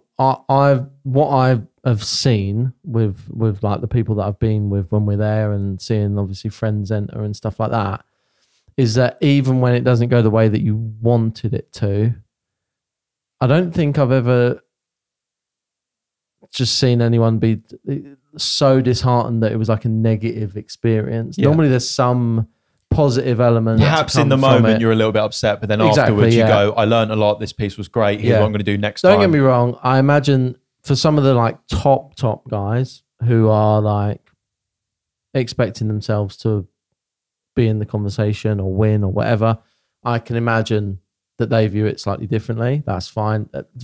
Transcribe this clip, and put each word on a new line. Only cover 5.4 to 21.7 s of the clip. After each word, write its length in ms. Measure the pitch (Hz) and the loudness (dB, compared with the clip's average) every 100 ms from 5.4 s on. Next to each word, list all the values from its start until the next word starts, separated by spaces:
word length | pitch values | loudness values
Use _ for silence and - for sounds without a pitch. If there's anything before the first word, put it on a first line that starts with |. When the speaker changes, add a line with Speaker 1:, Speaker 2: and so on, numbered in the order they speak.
| 107 | -2
Speaker 1:
and 260 | 104 101 95 | -4 -6 -8
seeing, 380 | - 107 104 101 | -4 -2 -2 -4
obviously, 300 | 98 98 110 | -6 -8 -10
friends 420 | - 110 104 98 | -6 -4 -4 -4
enter 320 | 107 101 113 | -6 -6 -8
and 100 | 107 104 | -10 -8
stuff 240 | 110 98 | -8 -6
like 100 | 110 | -4
that, 320 | 117 98 92 - _ _ _ _ _ _ - | -2 -4 -6 -12 _ _ _ _ _ _ -2
is 200 | 120 113 | 0 2
that 220 | 123 - | 0 0
even 400 | 147 143 131 131 | 0 2 2 0
when 120 | 127 123 | 2 2
it 80 | 123 | 2
doesn't 240 | 120 120 | 2 2
go 120 | 123 | 2
the 60 | 110 | 2
way 180 | 110 110 | 4 2
that 120 | 104 | 2
you 140 | 110 107 113 107 | -2 -2 -6 -4
wanted 540 | 113 120 113 113 113 | 0 2 0 -4 -6
it 180 | 110 - | -6 -8
to, 400 | - 101 101 110 117 - _ _ _ _ _ _ _ _ _ _ _ | -6 -2 0 -2 -2 -12 _ _ _ _ _ _ _ _ _ _ _
I 80 | 127 | 0
don't 240 | 151 180 | 2 0
think 260 | 170 147 143 | -2 0 0
I've 120 | 127 | 2
ever 500 | 131 120 123 120 - _ _ _ _ _ _ _ _ _ _ _ _ _ _ _ _ _ _ _ | 2 2 2 0 -2 _ _ _ _ _ _ _ _ _ _ _ _ _ _ _ _ _ _ _
just 260 | - 120 - | -6 -4 0
seen 220 | 131 120 | 2 2
anyone 360 | 117 117 113 113 | 2 2 2 2
be 220 | 113 107 - - - 139 143 139 _ 151 | 0 -2 -6 -16 -10 -10 -12 -20 _ -10
so 440 | - - 139 135 | -6 0 2 4
disheartened 640 | 123 117 131 120 117 117 | 2 0 2 0 0 -2
that 80 | 110 | -2
it 60 | 110 | -2
was, 120 | 107 | -2
like, 160 | 107 113 | -2 -2
a 40 | |
negative 680 | 110 113 110 113 110 104 98 | 0 0 0 -4 -6 -8 -10
experience. 800 | - - 117 110 123 113 117 - | -16 -6 -2 -2 -2 -6 -6 0
Speaker 2:
Yeah. 80 | 139 | 2
Speaker 1:
Normally 240 | 156 | 2
there's 200 | 151 | 2